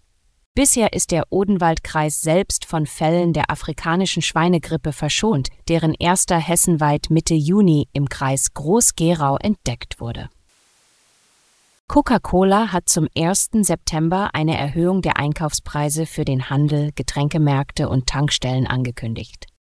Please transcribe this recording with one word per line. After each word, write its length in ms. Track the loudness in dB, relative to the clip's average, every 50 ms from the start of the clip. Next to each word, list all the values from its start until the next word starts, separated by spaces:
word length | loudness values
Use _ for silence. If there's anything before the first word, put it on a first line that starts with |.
| _ _ _ _ _ _ _ _ _ _ _
Bisher 400 | 2 2 4 4 4 2 2 0
ist 180 | -2 -2 -2
der 140 | -2 -2 -2 0
Odenwaldkreis 920 | 0 0 2 2 2 2 2 2 2 0 -2 -4 -2 -2 0 0 -2 -2
selbst 420 | 0 2 2 2 2 0 -4 -6 -6
von 220 | -4 -2 -2 -2
Fällen 480 | -2 -2 -2 0 2 2 2 2 2 0
der 180 | 0 0 -2
afrikanischen 720 | -4 -6 -8 -10 -10 -6 -4 -2 0 0 0 0 -2 -2
Schweinegrippe 720 | -4 -2 0 0 2 2 2 0 0 -2 -4 -4 -4 -4 -6
verschont, 560 | -4 -4 -4 -2 0 0 0 0 0 -2 -4 -8 -10 -4 -2
deren 260 | 0 0 2 0 0
erster 440 | 0 0 0 0 0 0 0 0 0
hessenweit 720 | 0 0 0 2 2 2 2 2 2 2 0 0 0 0
Mitte 240 | 0 0 2 2 2
Juni 560 | 2 2 2 4 4 6 6 4 4 2 0
im 160 | -2 -4 -4 -4
Kreis 460 | -4 -4 -2 -2 0 0 -2 -4 -4
Groß-Gerau 800 | -6 -2 0 2 2 2 2 2 2 2 2 2 2 0 0 0
entdeckt 640 | 0 0 -2 -2 -2 -4 -6 -6 -6 -8 -14 -14 -10
wurde. 300 | -10 -10 -8 -10 -12 -14 -16 _ _ _ _ _ _ _ _ _ _ _ _ _ _ _ _ _ _ _ _ _ _ _ _ _ _ _ _ _ _ 0
Coca-Cola 840 | 2 2 2 4 2 0 0 0 2 2 4 4 4 4 2 2
hat 160 | 0 -2 -2 0
zum 220 | 0 0 0 0 0
ersten 520 | 0 0 0 0 0 -2 0 0 0 2
September 640 | 2 0 -2 _ -4 -2 0 0 0 0 0 -2 -2 -2
eine 240 | -2 0 0 0 0
Erhöhung 440 | -2 -2 -2 0 0 0 0 0
der 160 | 0 0 -2 0
Einkaufspreise 880 | -2 -2 -2 -2 -4 -4 -4 -6 -8 -6 -4 -2 -2 -2 -2 -2 -4
für 180 | -4 -4 -4 -2
den 260 | -2 -2 -2 -2 -2
Handel, 420 | 0 0 2 2 2 0 0 -2 -4
Getränkemärkte 920 | -6 -6 -4 -2 -2 0 0 2 2 2 2 2 0 -2 -4 -4 -4 -2 0
und 180 | 0 0 -2 -2
Tankstellen 580 | -2 -2 0 0 -2 -2 -2 -2 0 0 0
angekündigt. 800 | 0 -2 -2 -4 -4 -6 -8 -8 -8 -8 -8 -10 -12 -16 -20 -20 -20 _ _